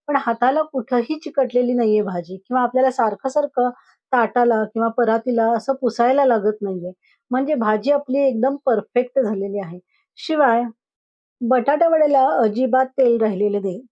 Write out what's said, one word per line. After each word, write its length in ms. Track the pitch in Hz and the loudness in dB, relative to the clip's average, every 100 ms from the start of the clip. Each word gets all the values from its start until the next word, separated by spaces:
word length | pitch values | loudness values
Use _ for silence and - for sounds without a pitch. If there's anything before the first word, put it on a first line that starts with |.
| - | -4
पण 80 | 285 | -2
हाताला 440 | 240 226 254 294 | -2 0 0 0
कुठंही 560 | 302 262 226 247 233 311 | -2 -4 -2 -2 -2 -6
चिकटलेली 540 | 285 - 233 247 247 | -4 -2 0 0 0
नाहीये 280 | 247 220 214 | 0 2 2
भाजी 340 | 202 180 165 190 | 0 -6 -8 -14
किंवा 240 | - 247 | -4 -2
आपल्याला 300 | 240 254 262 | 0 2 0
सारखं 380 | 247 220 196 269 | 2 -2 -2 -4
सारखं 400 | 294 285 - 247 247 _ _ - | -2 -2 -2 -2 -4 _ _ -2
ताटाला 520 | 254 220 247 240 220 214 | 0 0 2 2 2 -2
किंवा 220 | 220 226 | -2 -2
परातीला 600 | 226 226 220 254 233 226 | 0 0 0 0 0 0
असं 220 | 226 247 262 | 0 -2 -2
पुसायला 500 | 247 - 240 277 269 | -2 0 2 4 2
लागत 360 | 226 202 214 | 2 0 -2
नाहीये. 300 | 196 185 175 185 _ _ - | -6 -6 -10 -14 _ _ -6
म्हणजे 220 | 254 277 277 | -4 -2 -2
भाजी 360 | 214 214 233 | 0 0 0
आपली 280 | 285 269 269 | -2 0 0
एकदम 360 | 277 220 254 277 269 | 0 0 -2 -2 -2
परफेक्ट 540 | 220 - 240 254 277 | -2 -2 -4 -2 -2
झालेली 400 | 214 196 196 202 | -2 -4 -6 -6
आहे. 200 | 170 180 _ _ _ - | -8 -14 _ _ _ -16
शिवाय 440 | - 311 262 233 240 - _ _ _ _ _ - | -6 2 2 2 -2 -10 _ _ _ _ _ -8
बटाटा 460 | 233 254 240 302 339 | 0 0 2 2 2
वड्याला 400 | 320 294 277 269 | 4 4 4 2
अजिबात 520 | 302 220 214 254 254 262 - | 2 0 0 0 0 0 0
तेल 200 | 247 233 | 2 2
राहिलेलं 400 | 214 190 208 202 | 0 0 -2 -2
नाही. 180 | 190 185 262 | -4 -8 -12